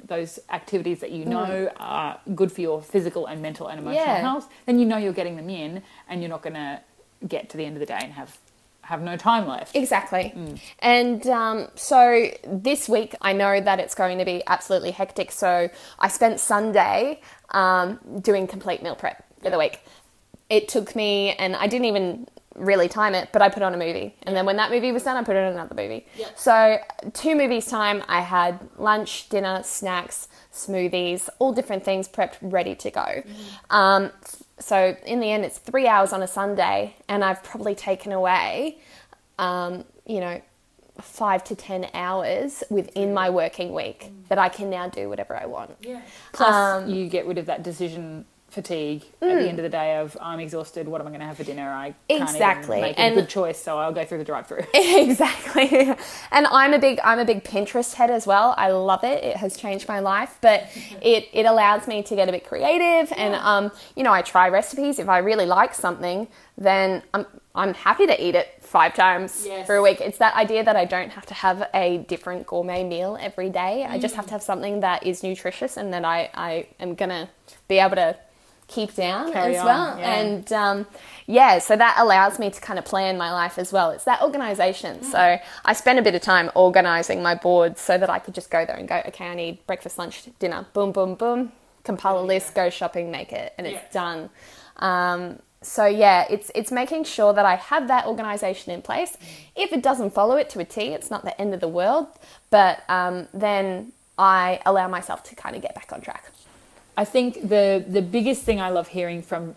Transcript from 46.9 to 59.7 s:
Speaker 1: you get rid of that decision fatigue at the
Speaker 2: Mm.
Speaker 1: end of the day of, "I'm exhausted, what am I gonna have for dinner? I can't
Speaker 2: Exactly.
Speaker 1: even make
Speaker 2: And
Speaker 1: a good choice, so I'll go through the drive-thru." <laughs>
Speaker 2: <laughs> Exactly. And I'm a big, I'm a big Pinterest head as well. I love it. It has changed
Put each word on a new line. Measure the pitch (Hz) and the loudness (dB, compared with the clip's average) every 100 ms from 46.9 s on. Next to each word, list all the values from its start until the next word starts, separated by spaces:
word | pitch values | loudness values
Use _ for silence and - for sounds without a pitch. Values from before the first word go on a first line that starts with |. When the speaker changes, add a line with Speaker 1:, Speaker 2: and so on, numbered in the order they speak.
Speaker 1:
you | 190 175 | -6 -4
get | 175 180 | -4 -4
rid | 175 | -6
of | 165 | -6
that | 160 | -6
decision | 170 165 170 170 160 156 - _ _ | -8 -8 -8 -8 -12 -14 -18 _ _
fatigue | 202 - 165 147 151 - - | -14 -8 -6 -6 -8 -12 -4
at | 359 | 0
the | 359 | 2
Speaker 2:
Mm. | 175 | 0
Speaker 1:
end | 165 | -4
of | |
the | 165 | -6
day | 160 156 156 | -2 -2 -2
of, | 151 - | -4 -10
"I'm | 170 165 | -10 -10
exhausted, | 156 160 156 170 156 | -8 -10 -10 -12 -8
what | 160 | -8
am | 151 | -10
I | |
gonna | 147 | -12
have | 151 151 | -14 -12
for | |
dinner? | 143 143 139 | -10 -10 -8
I | 135 143 - - | -8 -10 -12 -2
can't | 202 156 | -2 0
Speaker 2:
Exactly. | 151 196 147 147 104 | 2 2 2 -2 -2
Speaker 1:
even | 107 | -2
make | - | 2
Speaker 2:
And | 226 226 | 4 4
Speaker 1:
a | |
good | 165 | 2
choice, | 196 165 - | -2 -2 -4
so | 165 151 | -6 -4
I'll | 160 | -4
go | 165 | -4
through | 160 165 | -6 -8
the | |
drive-thru." | 151 131 - - 262 | -6 -8 -8 -10 2
<laughs> | |
Speaker 2:
<laughs> | |
Exactly. | - 349 370 269 254 285 - - 262 269 254 269 - - - - | 4 6 6 6 4 0 -2 -4 0 4 6 4 0 -8 -14 2
And | 285 294 | 4 6
I'm | 269 277 | 6 6
a | 285 | 6
big, | 269 226 | 4 4
I'm | 220 233 | 2 2
a | |
big | 233 202 | 2 0
Pinterest | - 202 202 240 240 | -2 -4 -2 -2 -4
head | - 240 | 2 2
as | 233 202 | 2 4
well. | 196 240 - | 4 4 4
I | 196 | 2
love | 190 190 185 | 2 2 2
it. | 240 294 | 2 -2
It | - 190 | -2 -4
has | 196 - | -6 -6
changed | 208 | -8